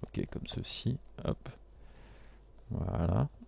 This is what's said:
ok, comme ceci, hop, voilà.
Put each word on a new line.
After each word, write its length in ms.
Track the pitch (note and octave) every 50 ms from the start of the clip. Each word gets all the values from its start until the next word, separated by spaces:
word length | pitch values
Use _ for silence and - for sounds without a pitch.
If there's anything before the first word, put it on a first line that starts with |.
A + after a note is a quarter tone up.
| -
ok, 240 | - - - - -
comme 160 | - - -
ceci, 520 | - - - - - - - - - C3 C#3+ - - - - -
hop, 240 | - - - - - - - - - - - - - - - - - - - - - - - - - - - - -
voilà. 600 | A2+ - - F#2 - - E2+ E2+ F2+ A2 C#3 D3 - - -